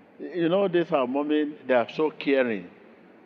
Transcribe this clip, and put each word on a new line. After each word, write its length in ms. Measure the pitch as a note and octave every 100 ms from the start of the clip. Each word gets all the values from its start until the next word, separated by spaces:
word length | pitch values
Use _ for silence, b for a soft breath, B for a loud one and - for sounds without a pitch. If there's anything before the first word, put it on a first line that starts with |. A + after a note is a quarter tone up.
| - -
You 300 | C#3+ E3+ E3
know, 200 | F#3+ G3
these 240 | F3 E3
are 140 | D3+ B2
mommy, 480 | C#3 D3 D3+ D3 D3+ B2+
they 80 |
are 140 | B2+ A2+
so 220 | - D#3
caring. 580 | - C#3+ C3+ B2 G#2 F2 - - - - -